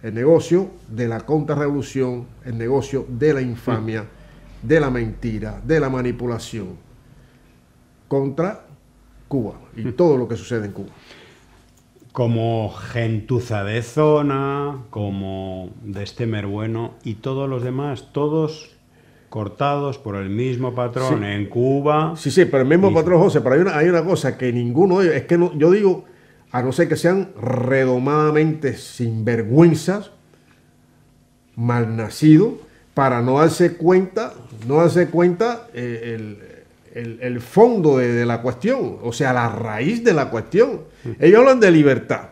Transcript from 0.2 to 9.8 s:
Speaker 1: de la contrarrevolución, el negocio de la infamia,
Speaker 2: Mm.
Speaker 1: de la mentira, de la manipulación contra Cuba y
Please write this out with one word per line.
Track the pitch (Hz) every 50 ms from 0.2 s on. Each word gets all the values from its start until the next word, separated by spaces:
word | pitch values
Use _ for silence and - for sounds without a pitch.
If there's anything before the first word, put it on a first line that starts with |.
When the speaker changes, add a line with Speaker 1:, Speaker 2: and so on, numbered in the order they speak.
| 123 147 165 147 117 - 170 180 190 190 - - - -
Speaker 1:
de | 110 110 120 117
la | 113 110
contrarrevolución, | - - 147 156 147 151 151 147 147 143 143 143 123 - - 135 131 127 123 123 123 - - - -
el | 131 120 113
negocio | 113 117 135 135 120 - - 135 117 120
de | 127 117 143 151 147
la | 135
infamia, | 131 127 117 113 - - 117 110 110 113 110 110 101
Speaker 2:
Mm. | 101 - - - - - - - - - - - 113
Speaker 1:
de | 147 160
la | 147 135
mentira, | 127 123 117 110 101 - - 120 110 104 101 107 104 98 104
de | 120 160 160
la | 139 131
manipulación | 131 127 123 123 120 120 120 120 117 107 - - - 113 98 90 90 82 _ _ - _ _ _ - - - _ _ _ _ _ _ _ _ _ _ _ _ _ _ _ _ _
contra | 147 139 135 139 135 160 165 190 220 - - _ - _ _ _ _ _ _ _ _ - - _
Cuba | 143 135 113 98 - - - - -
y | 113